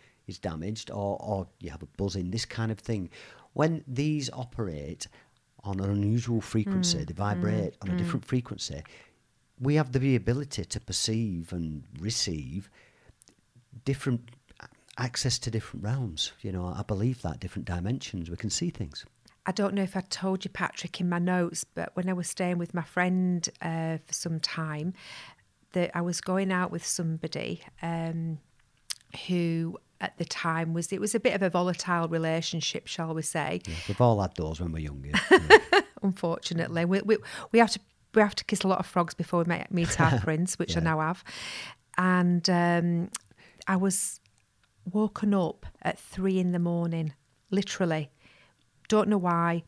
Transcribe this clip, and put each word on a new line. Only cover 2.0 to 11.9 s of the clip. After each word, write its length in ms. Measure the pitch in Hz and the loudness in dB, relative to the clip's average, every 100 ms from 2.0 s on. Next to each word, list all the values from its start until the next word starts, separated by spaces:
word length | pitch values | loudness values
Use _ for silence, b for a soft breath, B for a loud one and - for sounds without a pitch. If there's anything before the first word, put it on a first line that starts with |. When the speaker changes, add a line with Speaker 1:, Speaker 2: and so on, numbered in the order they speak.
| 98 92 90 | -2 -2 -2
Speaker 1:
this 140 | 110 | -4
kind 260 | - - 110 | -4 -4 -2
of 80 | 110 | -4
thing, 320 | - 110 90 B B B B | -2 -4 -4 B B B B
when 280 | - 151 165 - | 0 0 0 -4
these 420 | 127 151 151 135 | -2 0 0 -2
operate 760 | - 123 - 104 76 71 82 - b b b _ _ | -8 -8 -6 -6 -6 -8 -10 -12 b b b _ _
on 160 | 98 95 | -6 -2
an 100 | 98 | 0
unusual 500 | 101 104 117 117 117 | 2 2 0 0 -2
frequency, 580 | - 113 104 95 90 85 | 0 0 0 0 0 0
Speaker 2:
Mm, 80 | 78 | -2
Speaker 1:
they 60 | |
vibrate 580 | - 104 175 175 - - | -2 -2 0 0 0 -2
Speaker 2:
mm, 80 | - | -4
Speaker 1:
on 60 | 95 | -4
a 20 | |
Speaker 2:
mm. 40 | 90 | -2
Speaker 1:
different 260 | 175 170 | 0 -2
frequency, 580 | - 127 123 104 - 71 - B B B _ _ _ - | -2 -2 -2 -8 -8 -8 -12 B B B _ _ _ -4
we 160 | 127 147 | 2 2
have 160 | 139 | 2
the 220 | 127 135 127 | 2 4 4
ability 480 | 98 123 143 - | 2 -2 -2 -6
to 160 | 95 - | -6 -8
perceive 720 | - 95 - 110 113 87 82 | -6 -2 0 0 0 -2 -6
and 320 | 90 82 76 - | -4 -4 -6 -10